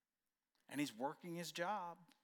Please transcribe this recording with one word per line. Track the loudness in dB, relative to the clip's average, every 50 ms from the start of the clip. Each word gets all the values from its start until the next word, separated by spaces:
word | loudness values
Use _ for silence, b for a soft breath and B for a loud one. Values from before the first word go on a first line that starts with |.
| _ _ _ _ _ _ _ _ _ _ _ _ _ -4
and | 2 2
he's | 2 2 2
working | 0 0 0 0 -2 -4 -4 -2
his | -2 -2 -2
job | 0 0 2 2 2 0 0 -4 -6 -8 -14 -20 -20 _